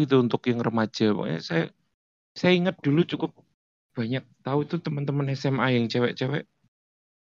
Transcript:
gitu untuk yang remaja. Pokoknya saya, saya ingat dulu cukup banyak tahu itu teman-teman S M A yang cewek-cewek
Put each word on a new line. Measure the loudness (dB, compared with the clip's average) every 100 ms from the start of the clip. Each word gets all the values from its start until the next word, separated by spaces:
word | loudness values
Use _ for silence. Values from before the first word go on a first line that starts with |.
gitu | 4 4 4
untuk | 0 0
yang | 0 0
remaja. | 0 -2 0 0 2
Pokoknya | -2 -6 -4
saya, | -4 -4 -10 _ _ _ _ _ 0
saya | 4 4
ingat | 2 -2 0
dulu | 2 2
cukup | -2 -6 -8 _ _ _ _ _ -8
banyak | -4 -4 -8 _ -4
tahu | -2 -2
itu | -4 -4
teman-teman | -4 -2 -2 -2
S | -2 -2
M | 0 2
A | 2
yang | 0
cewek-cewek | 0 -2 -2 -4 -4 -8 _ _ _ _ _ _ _